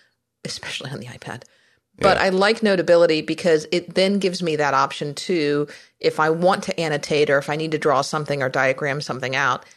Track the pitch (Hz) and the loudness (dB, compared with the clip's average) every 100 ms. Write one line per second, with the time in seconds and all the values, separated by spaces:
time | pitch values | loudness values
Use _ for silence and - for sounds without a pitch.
0 | _ _ _ _ - - - - - 135 | _ _ _ _ -12 -12 -10 -12 -10 -12
1 | 123 - - 127 - _ _ _ _ - | -14 -16 -12 -14 -14 _ _ _ _ 0
2 | 196 185 190 185 202 226 214 190 170 170 | 2 4 2 2 2 2 2 2 4 6
3 | 170 156 151 160 180 160 160 175 175 175 | 6 2 -2 -2 2 2 2 -4 -2 0
4 | 190 202 190 180 180 151 143 135 143 - | 2 2 0 -2 -2 0 2 2 0 -2
5 | 147 139 - 175 147 147 147 - - _ | -8 -8 -4 -2 0 0 -2 -8 -20 _
6 | - 160 156 165 180 202 202 - 160 147 | -2 2 2 4 2 2 -2 -4 -2 -2
7 | - 151 147 143 139 151 160 151 151 135 | -2 0 2 2 0 -4 -2 -2 2 2
8 | 143 156 147 143 131 139 131 131 147 139 | 0 -4 -4 -4 -2 0 0 0 -2 -4
9 | 147 131 123 135 139 127 - | -6 -8 -4 -2 0 -2 -6